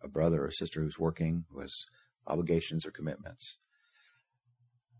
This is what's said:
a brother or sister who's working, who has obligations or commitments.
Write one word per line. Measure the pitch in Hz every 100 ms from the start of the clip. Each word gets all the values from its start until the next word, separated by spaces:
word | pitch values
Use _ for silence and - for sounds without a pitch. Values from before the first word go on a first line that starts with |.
a | 71
brother | 73 82 80
or | 69
sister | - 82 80
who's | 78 -
working, | 82 80 82 85 82
who | 69
has | 69 - - - _ _ -
obligations | 80 85 85 - 80 78
or |
commitments. | - 78 - - - - - _ _ _ _ _ _ _ _ _ _ _ _ _ -